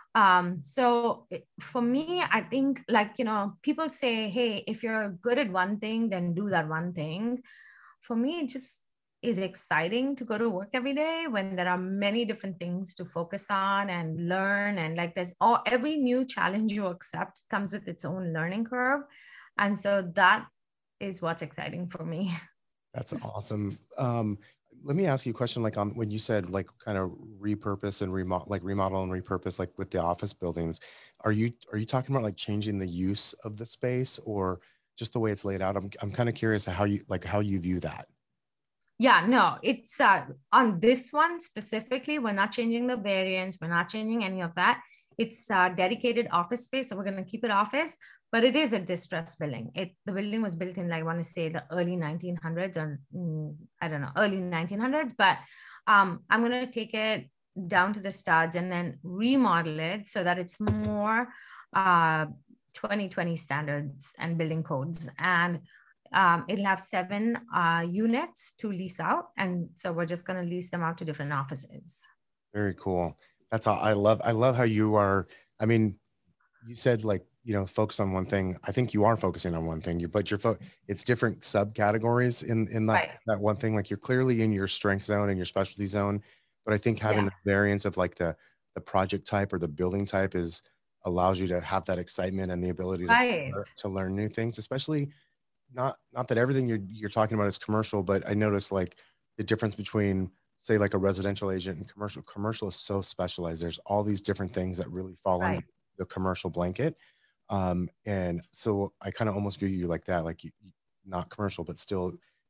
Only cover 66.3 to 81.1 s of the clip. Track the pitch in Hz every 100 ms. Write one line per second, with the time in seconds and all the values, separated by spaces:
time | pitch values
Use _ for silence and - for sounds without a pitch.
66.3 | 170 - 196 196 190 - 196 180 202 220
67.3 | 233 - - 170 165 170 180 226 240 339
68.3 | - - - 220 185 185 - 165 302 339
69.3 | - 190 180 170 - 185 170 170 175 175
70.3 | 185 175 175 180 175 165 170 160 147 143
71.3 | 147 135 147 - 143 - - - _ _
72.3 | _ _ 104 101 90 - 90 85 69 _
73.3 | _ _ 113 - 104 107 104 104 110 117
74.3 | 110 127 120 120 107 107 107 101 98 90
75.3 | - _ _ 110 117 110 90 _ _ _
76.3 | _ _ _ 117 117 127 120 110 95 -
77.3 | _ 117 101 98 - 107 - 101 92 92
78.3 | 101 92 87 - 101 123 104 104 113 95
79.3 | 80 90 82 82 82 82 85 85 104 98
80.3 | 104 117 110 - - - 101 -